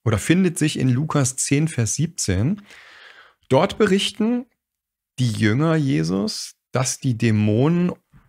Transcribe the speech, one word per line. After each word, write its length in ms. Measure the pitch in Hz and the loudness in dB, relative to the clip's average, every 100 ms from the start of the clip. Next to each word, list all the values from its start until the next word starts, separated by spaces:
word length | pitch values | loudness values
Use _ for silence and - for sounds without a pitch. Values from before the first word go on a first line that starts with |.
| 110 | -2
oder 120 | 107 | 0
findet 400 | - 175 180 170 | 2 2 2 0
sich 220 | 151 - | -2 0
in 80 | 131 | 0
Lukas 480 | 123 156 147 127 - | 0 0 0 -2 -2
zehn, 320 | - 139 156 | -2 0 0
Vers 280 | 123 110 - | -2 -2 -2
siebzehn. 640 | 160 - - 92 127 208 - - - - - - - _ - | -4 -4 -2 0 0 -4 -10 -20 -20 -20 -20 -20 -20 _ 0
Dort 280 | 131 196 - | 2 2 0
berichten 680 | 208 196 - - 220 247 269 _ _ _ _ _ _ - | 0 2 -2 -2 -2 -2 -6 _ _ _ _ _ _ -4
die 100 | 123 | -2
Jünger 460 | 104 107 120 160 160 | 2 2 2 2 2
Jesus, 800 | 135 147 160 196 214 - - - _ | 0 0 0 -2 -4 -6 -12 -18 _
dass 300 | 123 131 - | -4 -4 -2
die 160 | 135 110 | -2 0
Dämonen, 760 | 120 107 107 107 147 175 180 - _ - | 2 2 2 2 2 2 0 -4 _ -20